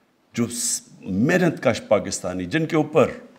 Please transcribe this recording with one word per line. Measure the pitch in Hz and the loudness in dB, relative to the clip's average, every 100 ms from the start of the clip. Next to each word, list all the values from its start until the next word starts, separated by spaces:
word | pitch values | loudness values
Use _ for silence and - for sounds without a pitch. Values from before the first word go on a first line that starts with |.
| _ _ _ - | _ _ _ -4
जो | 113 | -4
स-, | - - - - - | -4 -6 -6 -10 -16
मेहनत | - 95 135 180 180 - | -6 0 2 4 2 2
कश | 127 107 | 0 0
पाकिस्तानी, | - 104 98 - 92 92 90 | 0 0 0 -6 -6 -6 -2
जिनके | 156 160 160 | -2 0 0
ऊपर | 147 160 117 - - | 2 4 2 0 -16